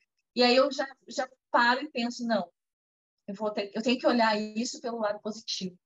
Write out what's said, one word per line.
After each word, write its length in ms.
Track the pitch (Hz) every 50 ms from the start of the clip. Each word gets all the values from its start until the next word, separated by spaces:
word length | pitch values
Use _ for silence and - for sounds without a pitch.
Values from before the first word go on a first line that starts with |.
| _ _ _ _ _ _ -
E 80 | 233 247
aí 120 | 247 240
eu 140 | 262 269 294
já, 180 | 262 277 294 - - _ _ -
já 200 | 226 - 254 - _ _ _ _
paro 320 | - 277 240 240 240 - 294
e 80 | 302
penso, 340 | - 254 233 240 240 - 240
Não, 240 | 233 226 202 - - _ _ _ _ _ _ _ _ _ _ _ _ _ _ _
eu 80 | - 202
vou 160 | 196 214 214
ter, 220 | 208 214 202 202 -
eu 80 | 220 226
tenho 160 | 262 240 254
que 80 | -
olhar 340 | 311 247 240 220 220 214 208
isso 400 | 214 214 214 214 240 254 - -
pelo 200 | - 240 226 233
lado 200 | 220 208 208 214
positivo 560 | - 214 214 220 - - - - 196 185 175 _ _